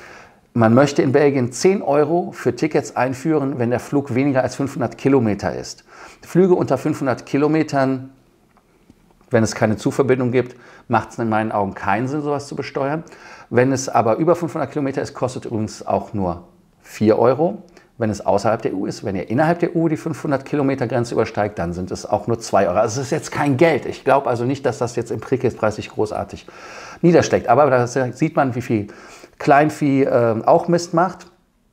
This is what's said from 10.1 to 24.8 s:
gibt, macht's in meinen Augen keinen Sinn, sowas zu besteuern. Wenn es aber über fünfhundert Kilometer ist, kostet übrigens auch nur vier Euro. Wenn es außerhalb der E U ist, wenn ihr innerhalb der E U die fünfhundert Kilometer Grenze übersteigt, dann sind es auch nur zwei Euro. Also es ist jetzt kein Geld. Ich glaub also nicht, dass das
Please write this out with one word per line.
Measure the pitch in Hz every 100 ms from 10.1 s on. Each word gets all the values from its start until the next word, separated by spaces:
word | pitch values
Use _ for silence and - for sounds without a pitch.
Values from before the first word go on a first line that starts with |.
| 127 123
gibt, | 127 123 - - - -
macht's | 113 - -
in | 113
meinen | 107 110
Augen | 110 98
keinen | - 101 104 127
Sinn, | 151
sowas | 147 143 139
zu | 156
besteuern. | 120 147 135 156 - - - - -
Wenn | 120 131
es | 127 -
aber | 120 113 110
über | 160 165
fünfhundert | 156 160 131
Kilometer | 151 135 131
ist, | -
kostet | - 127 127 123
übrigens | 113 107 - -
auch | 98 -
nur | 104 92 87 - _ _ _
vier | - - 107 -
Euro. | 117 131 175 214 - - _ -
Wenn | 110
es | 101 -
außerhalb | 98 110 113
der | -
E | 95
U | -
ist, | -
wenn | 110 95
ihr | -
innerhalb | 117 156 170
der | 170 170
E |
U | 160
die | 151
fünfhundert | 165 147 165 135 131
Kilometer | 147 135 135 120
Grenze | 127 120
übersteigt, | - 107 - 104 101
dann | 87
sind | 87 92
es | 104 -
auch | 101 -
nur | -
zwei | - 98 92
Euro. | 90
Also | 117 120
es | 131
ist |
jetzt | 156 -
kein | - 147 127
Geld. | 165 139 -
Ich | -
glaub | 127 135 127
also | 120 120
nicht, | 135 127
dass |
das | 123